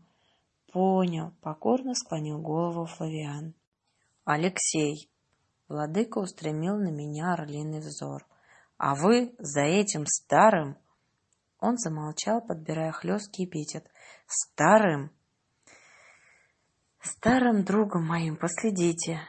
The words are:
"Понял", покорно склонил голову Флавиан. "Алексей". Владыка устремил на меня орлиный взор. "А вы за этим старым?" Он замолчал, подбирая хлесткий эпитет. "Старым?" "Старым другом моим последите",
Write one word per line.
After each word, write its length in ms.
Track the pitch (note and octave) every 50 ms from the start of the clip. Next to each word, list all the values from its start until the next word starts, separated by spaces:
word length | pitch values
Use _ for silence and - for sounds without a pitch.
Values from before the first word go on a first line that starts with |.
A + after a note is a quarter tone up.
| _ _ _ _ _ _ _ _ _ _ _ _ _ _ -
"Понял", 580 | F3+ F#3 F#3+ F#3+ F#3 F#3 F3 E3+ D#3+ D#3+ E3+ - _
покорно 520 | _ D#3 D#3 - - G#3+ A#3+ B3+ C4 C4 B3
склонил 460 | - - - E3+ D#3 D3+ D3+ D3+ D3+
голову 460 | D#3+ D#3+ D3+ E3 E3+ F3 E3+ E3+ E3+
Флавиан. 680 | E3 - - E3 D#3+ D#3 D#3 D3+ D3 C#3+ D3 D#3 E3 D#3+ _ _ _ _ _ _ _ _ _ _ _ _ _ _
"Алексей". 840 | - D3 D3+ E3 F#3+ F#3 - - - - D#3 D3+ D3 D3 D3+ - _ _ _ _ _ _ _ _ _ _ _ _ _
Владыка 520 | D3 D3+ D3+ D3+ D#3+ G3+ - A#3 - A3+
устремил 580 | G3 F3+ - - E3 D#3 D3+ D#3 D#3+ F3+ G3+ G#3+
на 140 | G3+ F3
меня 420 | D#3 D3 D3 D3 D3 D3+ D#3+ F3+ F3+
орлиный 460 | E3 D#3 D3 C#3+ D3 D3+ D#3 D#3 D#3
взор. 460 | D#3 D3+ D3 - C#3+ C#3+ C#3 C#3 - _ _ _ _ _ _ - _ _ _ _
"А 180 | - - C#3
вы 400 | C#3 D#3 G3 A#3 A#3+ B3 A#3+ - -
за 240 | G#3+ D3 C#3+ C#3+
этим 440 | C#3+ D3+ E3+ G3+ G#3 G3+ - D#3 D3
старым?" 720 | - - - - _ C#3+ D3+ F#3+ A3 G#3 F3 D3+ C#3 C#3+ - _ _ _ _ _ _ _ _ _ _ _ _ _ _ _ _
Он 180 | - G#3+ B3 A#3+
замолчал, 640 | A#3 D#3+ D#3 D3+ D3+ D3+ D3+ - - G3+ A3 A#3
подбирая 500 | A3+ A#3 - D#3+ D#3 D#3+ D#3 D#3+ D#3+ D#3+
хлесткий 540 | D#3 - - E3+ F#3+ G#3 G#3 - - - F#3
эпитет. 420 | F3+ - D#3 D3+ - - D#3+ - - _ _ - - - - _ _
"Старым?" 840 | - - - - _ - D3 E3 G3+ A3 G#3+ F#3 D#3 C#3+ C#3 D3 - _ _ _ _ _ _ _ _ _ _ - - - _ _ _ _ _ _ _ _ _ _ _ _ _ _ _ _ _ _ _ _ _ _ _ _
"Старым 640 | - - - - - A3 B3 C4 B3+ B3 A3+ G#3 F#3
другом 420 | F#3+ F#3+ G#3 A3 G3+ - F3 E3
моим 320 | D#3+ E3 E3 E3 D#3+ D#3 D#3
последите", 840 | - E3+ - - - A3+ G3+ F3+ F3 E3+ E3+ E3 - - E3 D#3+ D#3